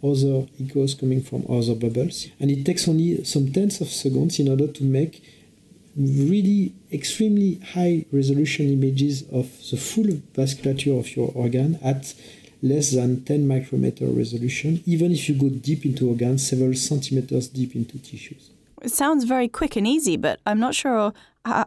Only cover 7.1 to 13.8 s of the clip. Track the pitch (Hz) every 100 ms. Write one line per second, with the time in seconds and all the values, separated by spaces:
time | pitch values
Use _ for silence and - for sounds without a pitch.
7.1 | - 214 208 196 170 - 185 175 165 -
8.1 | 139 135 143 147 - 143 135 135 135 147
9.1 | 135 - 127 - - - - - 220 208
10.1 | 151 - 131 135 - 139 139 143 123 -
11.1 | 127 120 123 120 127 151 160 135 135 -
12.1 | - - - - - 127 147 143 127 123
13.1 | 127 - 147 139 131 131 131